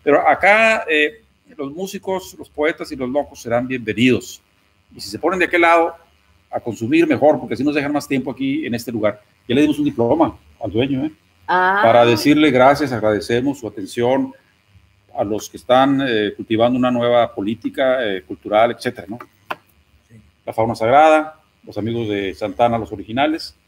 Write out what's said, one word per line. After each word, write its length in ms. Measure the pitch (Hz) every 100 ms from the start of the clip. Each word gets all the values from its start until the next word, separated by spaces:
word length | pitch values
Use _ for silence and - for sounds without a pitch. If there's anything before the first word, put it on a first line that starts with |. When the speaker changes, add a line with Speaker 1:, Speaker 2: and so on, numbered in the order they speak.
Speaker 1:
Pero 240 | 151 143 151
acá, 560 | 143 185 214 220 220 160
eh, 320 | 156 147 - _ _ _ -
los 160 | 139
músicos, 640 | 160 190 196 190 190 - -
los 120 | -
poetas 420 | - 151 160 160
y 60 | 135
los 100 | 127
locos 320 | 143 135 -
serán 260 | 120 120 127
bienvenidos. 720 | 127 110 107 127 104 - - _ _ _ _ _
Y 60 | -
si 100 | -
se 80 | 107
ponen 220 | 156 185
de 60 | -
aquel 160 | 175
lado 340 | 170 170 170 - _ _ _ _ _
a 80 | 127
consumir 480 | 120 104 113 160 170
mejor, 320 | 120 147 139
porque 140 | -
así 100 | 117
nos 100 | 147 147
dejan 160 | 143
más 120 | 147 -
tiempo 240 | 135 135
aquí 340 | 120 135 147 143
en 100 | 117
este 160 | 123
lugar. 300 | 113 104 - _ _ -
Ya 80 | 131
le 60 |
dimos 180 | 151 147
un 60 | 147
diploma 520 | - 117 165 127 - _ _
al 100 | 101
dueño, 340 | 107 139 131 156
¿eh? 60 | - _ _ -
Speaker 2:
Ah. 320 | 180 185 202
Speaker 1:
Para 220 | 113 120 120
decirle 460 | 113 143 151 151
gracias, 400 | 127 131 143 139
agradecemos 680 | 117 107 104 - 120 139 135
su 80 | 107
atención 680 | 107 95 120 120 135 135 - _ _ _ _ _ _ _ -
a 60 |
los 260 | 104 107 -
que 60 | 101
están, 440 | - 127 135 135 135
eh, 280 | 110 101 -
cultivando 420 | 104 110 120 127
una 140 | 127
nueva 420 | 120 120 120 113
política, 720 | - 101 113 135 147 131 131 110
eh, 160 | 92
cultural, 480 | - 101 101 107 120
etcétera, 360 | 113 123 104 87
¿no? 80 | 120 - _ _ - _ _ _ _ _
Speaker 3:
Sí. 100 | 113 _ _ 120
Speaker 1:
La 60 |
fauna 240 | 113 113 110
sagrada, 640 | 113 143 156 156 151 - _ _
los 140 | 113 104
amigos 320 | 110 117 107
de 240 | 101 98
Santana, 440 | 92 104 92 120 117
los 140 | 98
originales 640 | 104 95 120 156 165 - -